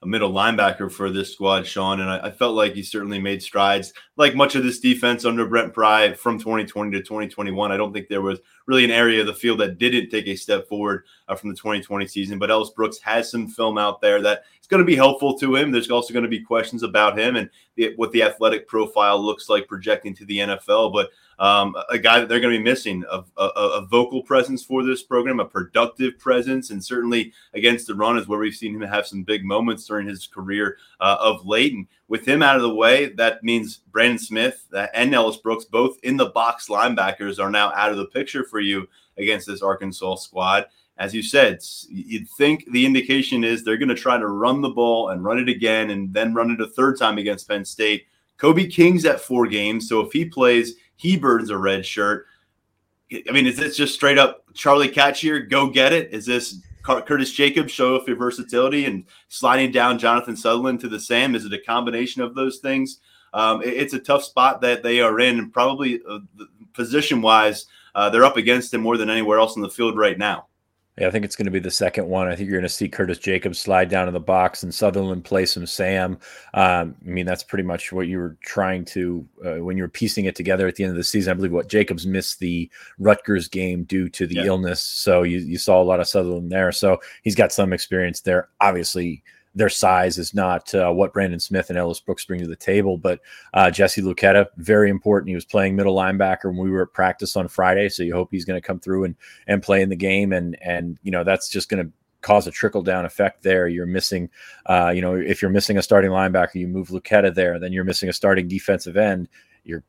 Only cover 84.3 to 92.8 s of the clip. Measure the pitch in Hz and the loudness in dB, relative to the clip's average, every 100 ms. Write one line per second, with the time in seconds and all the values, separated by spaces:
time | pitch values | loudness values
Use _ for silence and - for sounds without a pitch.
84.3 | 92 98 95 90 90 - - - 90 90 | -2 0 0 -2 -4 -6 -4 2 4 4
85.3 | 87 78 85 - 92 90 90 85 101 90 | 0 -4 -4 4 6 6 2 2 0 0
86.3 | 87 87 92 92 87 101 92 - - 113 | -4 -4 0 0 2 2 2 -2 -8 -2
87.3 | 95 107 - 95 90 - 92 90 85 - | 2 2 2 0 -2 -2 -2 -2 -4 0
88.3 | 90 - _ 101 90 85 92 87 71 _ | 0 -2 _ 2 2 -2 -4 -4 -6 _
89.3 | _ _ 95 104 - 98 92 92 87 85 | _ _ -2 0 2 2 4 2 -2 -6
90.3 | 101 92 90 - 101 90 87 98 - 95 | -2 -2 -2 -2 0 0 2 0 0 -2
91.3 | 85 - 95 - 87 87 85 - 90 - | -4 -4 -4 -2 -4 -4 -4 -8 -10 -8
92.3 | 90 87 82 - 98 | -8 -8 -6 0 2